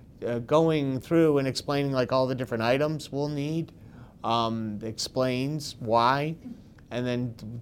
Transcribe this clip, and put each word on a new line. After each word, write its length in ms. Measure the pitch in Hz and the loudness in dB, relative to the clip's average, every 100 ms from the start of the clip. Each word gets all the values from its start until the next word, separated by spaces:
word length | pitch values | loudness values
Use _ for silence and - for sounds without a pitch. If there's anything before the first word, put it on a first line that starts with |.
| - - 110 | -20 -8 -4
uh, 120 | 120 | -4
going 580 | 120 151 165 156 135 131 | 2 4 4 2 0 -2
through 400 | - 165 160 143 | 2 4 6 4
and 80 | 135 | 2
explaining, 460 | - - 143 139 | -2 -2 -2 0
like, 200 | 131 123 | 0 2
all 140 | 131 131 | 2 2
the 80 | |
different 280 | 131 127 117 | -2 -2 0
items 500 | 117 135 151 151 - | 2 2 0 -2 -6
we'll 160 | 139 147 | -4 -4
need, 440 | 147 147 165 160 - - - - - | -4 -4 -4 -6 -10 -20 -20 -20 -6
um, 540 | 110 117 113 113 110 104 | 0 0 0 -2 -4 -6
explains 960 | 113 107 - 131 127 127 135 151 143 - | -8 -8 -4 -2 0 0 -2 -4 -8 -8
why, 540 | 113 117 120 139 156 165 - - - - - | 0 4 4 2 0 -6 -12 -16 -20 -20 -8
and 160 | 120 123 | -4 -2
then 260 | 123 123 | -2 -4
d-, 140 | 113 107 117 | -8 -12 -6